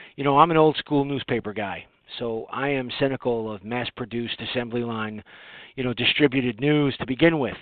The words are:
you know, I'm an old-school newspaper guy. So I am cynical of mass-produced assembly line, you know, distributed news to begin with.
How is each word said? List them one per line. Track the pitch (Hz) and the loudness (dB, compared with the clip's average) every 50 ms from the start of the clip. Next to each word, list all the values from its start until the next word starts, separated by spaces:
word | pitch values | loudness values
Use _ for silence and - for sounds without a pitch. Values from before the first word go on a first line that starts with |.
| - - _ | -20 -18 _
you | - 135 | -2 0
know, | 143 139 | 4 6
I'm | 143 160 175 | 6 6 6
an | 165 | 6
old-school | 160 156 156 143 - - - 151 143 139 | 6 6 6 4 0 -4 0 0 0 2
newspaper | 143 143 127 - - 127 113 95 104 | 0 -2 -4 -2 -2 -4 -4 -4 -6
guy. | 101 107 104 95 87 - - - _ _ _ _ - - | -6 -6 -6 -6 -8 -10 -14 -18 _ _ _ _ -10 -8
So | 123 117 113 113 - - | -6 -6 -6 -6 -8 -8
I | - 123 135 143 | -6 -4 -2 -2
am | 143 135 127 120 - - | -2 -2 -4 -6 -2 -2
cynical | 139 139 131 - - 127 117 113 110 110 | 0 0 0 -2 -2 -2 -2 -2 -2 -6
of | 107 98 90 | -8 -10 -8
mass-produced | 107 120 123 120 - - - 123 104 113 120 120 110 - - | -6 -6 -6 -6 -6 -8 -10 -10 -8 -6 -6 -6 -6 -8 -10
assembly | 113 110 - 127 120 117 113 120 120 | -8 -6 -6 -6 -6 -4 -4 -4 -4
line, | 117 113 110 107 107 107 104 - - - - - - - - - - _ | -2 -4 -4 -6 -6 -8 -10 -14 -16 -20 -20 -20 -20 -20 -20 -20 -14 _
you | 135 | -4
know, | 123 123 | -4 -2
distributed | 117 - 117 - - - 151 135 123 135 123 123 110 101 | -2 0 -2 -2 2 4 2 4 4 2 0 0 -2 0
news | 135 147 151 151 143 135 - - | 0 2 4 4 2 2 0 -2
to | 131 | -4
begin | 113 131 117 160 170 165 151 | -6 0 4 4 4 6 4
with. | 127 101 90 - | 0 -2 -4 -8